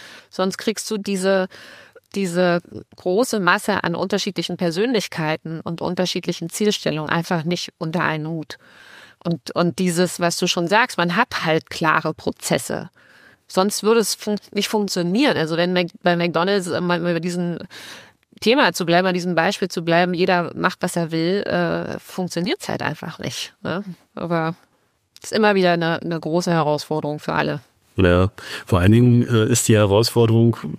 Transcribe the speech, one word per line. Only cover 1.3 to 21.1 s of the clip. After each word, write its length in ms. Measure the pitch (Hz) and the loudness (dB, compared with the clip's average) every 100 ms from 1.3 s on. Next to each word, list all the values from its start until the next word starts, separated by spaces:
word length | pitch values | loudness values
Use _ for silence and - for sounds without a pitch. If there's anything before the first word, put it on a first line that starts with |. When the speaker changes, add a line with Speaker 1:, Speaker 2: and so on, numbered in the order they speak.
| 190 185 - - - - - _ 196 | 2 0 -8 -20 -20 -20 -20 _ -4
Speaker 1:
diese 460 | 190 170 180 175 - - - - | -2 2 2 2 -4 -14 -16 -8
große 440 | 180 190 262 220 | -2 0 0 2
Masse 440 | 175 202 - 190 | 2 2 2 0
an 120 | 170 170 | 0 -2
unterschiedlichen 640 | 185 202 208 175 170 180 | -2 -2 -2 -4 -6 -2
Persönlichkeiten 1040 | 175 160 240 226 - - 156 160 160 160 | -2 0 0 0 -2 -4 -4 -4 -6 -10
und 200 | 165 170 | -8 -6
unterschiedlichen 680 | 156 180 180 185 175 - 170 | -4 -2 -2 -2 -6 -6 -8
Zielstellungen 600 | - 214 - 156 151 151 | -2 0 0 -4 -4 -2
einfach 340 | 170 165 175 | -2 0 -2
nicht 280 | 156 175 - - | -2 -4 -6 -8
unter 240 | 160 170 | -6 -2
einen 260 | 147 156 156 | -2 -2 -4
Hut. 300 | 165 151 - _ - - - - _ | -6 -8 -16 _ -20 -20 -20 -20 _
Und, 280 | 170 165 - | -4 -4 -4
und 280 | - 175 - | 0 0 2
dieses, 400 | 185 165 180 - | 0 2 0 0
was 180 | 175 - | -2 0
du 100 | 180 | -2
schon 200 | 185 170 | 0 2
sagst, 300 | 214 247 - | 2 2 0
man 180 | 175 180 | 0 2
hat 300 | 254 - 165 | 0 -2 0
halt 240 | 160 - | 0 -2
klare 440 | - 160 156 156 | -2 2 2 0
Prozesse. 760 | - - - - 160 - - - _ _ - - _ _ | -4 -8 -6 -2 -2 -2 -8 -8 _ _ -20 -20 _ _
Sonst 360 | 185 202 - | 0 0 0
würde 160 | 202 233 | 2 2
es 160 | 196 - | 2 -4
fun-, 240 | 214 208 - | -4 -6 -4
nicht 180 | 202 196 | -6 -2
funktionieren. 680 | 214 202 185 175 202 285 147 | -2 -2 -2 0 2 2 2
Also 200 | 156 165 | 0 0
wenn 160 | 175 | 0
Mac-, 200 | 180 175 - | 0 -2 -2
bei 140 | 180 170 | 0 2
McDonald's, 520 | 175 165 185 202 180 | 2 0 0 0 0
äh, 140 | 127 | -2
mal 180 | 175 175 | 0 0
über 200 | 175 165 | 0 -2
diesen 400 | 175 180 175 165 - - - - - _ _ - | -2 -2 -4 -4 -10 -16 -18 -20 -20 _ _ -2
Thema 340 | 214 277 185 | 2 4 2
zu 120 | - 165 | 0 2
bleiben, 200 | 170 185 | 2 2
bei 80 | |
diesem 220 | 180 180 165 | 0 0 0
Beispiel 320 | 175 196 180 | 0 -2 -4
zu 160 | 185 | -4
bleiben, 300 | 165 165 180 | 0 2 2
jeder 380 | 170 185 180 165 - | 2 2 2 0 -2
macht, 240 | 175 - | -4 -2
was 140 | 180 175 | -4 -4
er 160 | 165 | -2